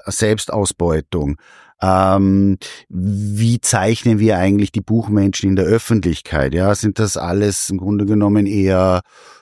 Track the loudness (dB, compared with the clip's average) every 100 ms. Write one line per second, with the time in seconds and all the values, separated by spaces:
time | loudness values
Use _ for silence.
0 | -10 -4 -2 -2 -2 -4 -4 -2 -2 -2
1 | -4 -4 -4 -6 _ -20 -20 _ 0 2
2 | 2 2 2 4 2 0 -6 -20 -12 -6
3 | -4 -4 -4 0 0 0 0 0 0 0
4 | 0 2 2 2 2 2 0 -4 -2 -2
5 | 0 0 0 0 0 0 2 0 2 0
6 | 0 -4 -4 -2 0 0 0 0 -2 -2
7 | -2 -4 -4 -2 -2 -2 -4 -4 -2 -2
8 | 0 2 2 2 2 0 2 2 2 0
9 | -4 -16 -20 -20